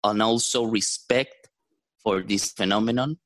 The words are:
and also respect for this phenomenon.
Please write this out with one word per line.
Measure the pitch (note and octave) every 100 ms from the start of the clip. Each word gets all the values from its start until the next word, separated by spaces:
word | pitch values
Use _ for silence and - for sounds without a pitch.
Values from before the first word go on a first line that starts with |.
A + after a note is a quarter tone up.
and | G#2 G#2
also | A2 A#2 - B2 A#2
respect | A2 - - - B2 C3+ - - _ _ _ _ _
for | G#2+ F#2+
this | F#2+ G2+ -
phenomenon. | - F#2+ G#2 A2+ A#2+ C3+ D#3